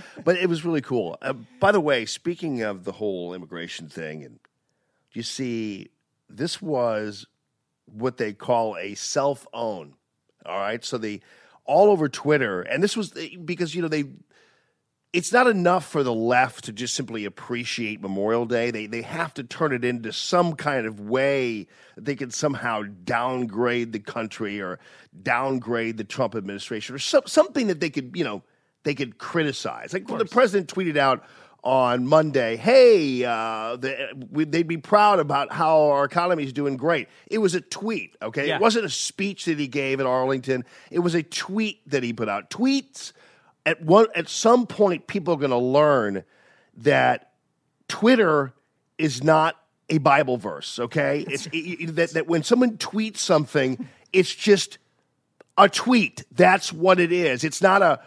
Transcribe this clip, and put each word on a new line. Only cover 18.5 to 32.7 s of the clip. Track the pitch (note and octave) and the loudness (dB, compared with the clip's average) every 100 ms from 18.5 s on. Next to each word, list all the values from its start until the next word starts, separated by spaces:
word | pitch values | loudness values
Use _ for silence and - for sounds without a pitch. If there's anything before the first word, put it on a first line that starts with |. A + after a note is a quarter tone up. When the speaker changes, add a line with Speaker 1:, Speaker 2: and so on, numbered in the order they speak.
| A#2+ A#2+ | -2 -2
Speaker 1:
They, | A2+ G#2+ | -4 -8
they | A#2 | -10
have | A2 E3 E3 | -8 -8 -8
to | - | -10
turn | A#2+ - D#3 | -14 -6 -4
it | B2 | -2
into | B2 B2 A2 | -4 -4 -8
some | - - F3+ F3 | -8 0 0 0
kind | D3+ D3 C3+ A2 | -2 -4 -2 -4
of | G#2 | -8
way | G#2 B2+ C#3 C#3 B2 A2 F2+ _ _ - | -2 0 2 0 -2 -4 -10 _ _ -10
that | A2+ | -8
they | C3+ | -6
can | B2+ | -8
somehow | - D3+ C3 A#2+ A2 G2+ G2 | -4 -4 -2 -4 -4 -6 -10
downgrade | F2+ A#2+ B2 B2+ A#2+ G#2 A#2+ A#2+ A#2 | -4 -2 -2 -2 -4 -2 0 0 -4
the | A2+ | -8
country | - A#2+ A2+ - G#2+ G#2 | -8 -8 -8 -8 -8 -6
or | F#2 F2+ _ - _ E2 | -8 -10 _ -20 _ -10
downgrade | G2 B2 C3+ C3 A#2 A#2+ A2+ A2+ | -4 -2 -2 -4 -4 -4 -4 -6
the | |
Trump | G2+ - A#2 | -8 -4 -4
administration | A2+ G2 G2+ - A2 - | -4 -8 -10 -10 -10 -10
or | C3 | -8
some, | - D4 - | 0 0 2
something | D#4 F4+ C#4 A3 | 2 2 0 -2
that | D#3+ | -2
they | E3 | -4
could, | D3 B2 E3+ | -4 -6 -6
you | |
know, | C3+ G#2 - _ _ _ | -6 -6 -12 _ _ _
they | D3 | -6
could | C#3 C3 - | -4 -6 -8
criticize. | - E3+ D3+ B2 G2 B1 - | -6 -2 -2 -2 -8 -10 -8
Like, | F#3+ | -8
Speaker 2:
Of | G#3+ | -6
Speaker 1:
the | A3+ | -4
Speaker 2:
course. | G#3 | 0
Speaker 1:
president | A3+ B3+ G3 D#3+ | 2 4 2 -2
tweeted | F#3 F3+ D3 | -2 0 2
out | C3+ B2 - - - _ | 2 2 -4 -20 -20 _
on | B2 C3 B2 B2 B2+ | 0 4 4 2 4
Monday, | D#3 D#3+ C3+ A2+ A2+ | 4 4 0 0 0
"Hey, | F3 | 4